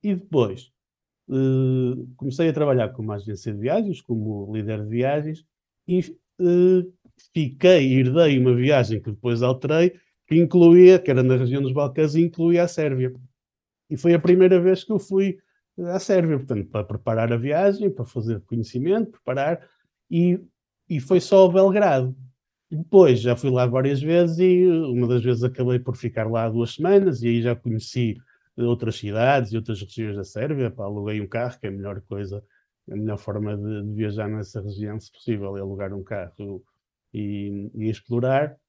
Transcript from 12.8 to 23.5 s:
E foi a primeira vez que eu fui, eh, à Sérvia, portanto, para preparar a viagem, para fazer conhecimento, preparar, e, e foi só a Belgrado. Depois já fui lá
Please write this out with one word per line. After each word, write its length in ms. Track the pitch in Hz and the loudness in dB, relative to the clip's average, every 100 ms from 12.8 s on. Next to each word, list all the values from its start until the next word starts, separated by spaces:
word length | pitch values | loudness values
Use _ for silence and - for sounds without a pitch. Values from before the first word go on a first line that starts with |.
| 151 131 127 127 - _ _ _ _ _ _ | -2 -2 -4 -8 -20 _ _ _ _ _ _
E 80 | 156 | -2
foi 160 | 170 | 2
a 60 | 170 | 2
primeira 400 | 170 180 185 180 | 4 6 6 6
vez 240 | 180 185 | 4 0
que 80 | - | -2
eu 80 | 214 | -6
fui, 400 | - 190 196 190 _ _ _ - | -2 -2 -2 -4 _ _ _ -12
eh, 120 | 175 | -8
à 80 | 175 | -6
Sérvia, 380 | - 190 165 143 | 0 0 2 -2
portanto, 320 | 131 110 90 | -2 -6 -4
para 140 | 107 101 | -6 -6
preparar 480 | 107 - 110 117 | -6 -4 -2 -2
a 40 | 117 | -2
viagem, 520 | 131 156 202 196 202 | -2 0 0 0 -4
para 160 | 127 117 | -6 -10
fazer 360 | 120 107 107 | -8 -6 -8
conhecimento, 680 | _ 120 113 123 151 208 226 | _ -8 -6 -6 -2 -2 -4
preparar, 560 | - - 131 143 170 - _ _ _ _ | -8 -8 -4 -4 -6 -10 _ _ _ _
e, 280 | 170 175 180 - _ _ _ _ | 0 0 0 -6 _ _ _ _
e 120 | 160 | -8
foi 200 | 135 180 | 0 -2
só 260 | - 196 185 | 4 6 6
a 40 | |
Belgrado. 640 | 185 196 202 196 135 127 131 - _ _ _ _ | 6 4 2 2 0 -2 -8 -18 _ _ _ _
Depois 520 | 156 165 196 165 120 | -12 4 6 8 6
já 140 | 120 120 | 0 -2
fui 140 | |
lá 160 | 139 | 0